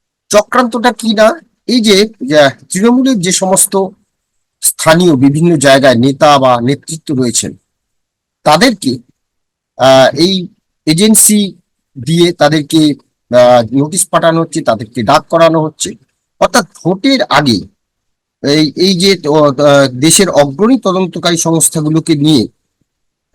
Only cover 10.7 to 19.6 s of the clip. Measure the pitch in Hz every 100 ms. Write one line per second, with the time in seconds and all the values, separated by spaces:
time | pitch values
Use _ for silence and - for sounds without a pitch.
10.7 | _ - 160 214 220 - 214 202 - _
11.7 | _ _ 139 123 170 175 175 147 156 143
12.7 | 160 151 139 _ _ _ 120 123 123 113
13.7 | 131 151 180 - - 165 165 160 165 127
14.7 | 110 113 - 107 156 - 165 165 160 156
15.7 | 156 - - _ _ _ _ 190 254 180
16.7 | - 160 190 269 269 - 135 147 104 78
17.7 | _ _ _ _ _ _ _ 127 151 156
18.7 | - 185 185 196 185 147 151 147 131